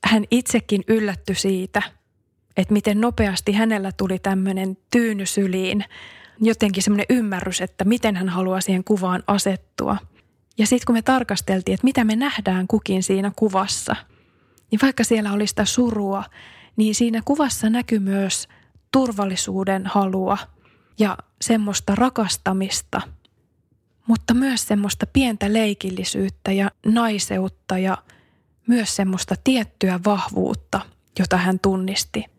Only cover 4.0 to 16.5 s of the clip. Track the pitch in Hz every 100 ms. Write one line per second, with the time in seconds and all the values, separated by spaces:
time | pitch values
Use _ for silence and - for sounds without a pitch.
4 | 190 185 196 190 190 190 190 190 _ 240
5 | 233 208 190 - 196 185 185 208 196 -
6 | - - - - 220 220 214 190 190 202
7 | 226 254 220 185 185 180 180 _ 190 233
8 | 226 190 185 180 185 185 185 185 185 208
9 | 185 180 - 202 202 185 - - 67 101
10 | - _ _ _ _ - 214 247 - 233
11 | 226 262 240 196 - 190 185 190 247 269
12 | 220 220 277 - 196 185 185 220 - 190
13 | 185 196 196 - 220 190 196 - - -
14 | - _ _ _ _ _ _ 214 269 254
15 | 233 226 208 202 208 - 202 - 247 214
16 | 202 196 196 - -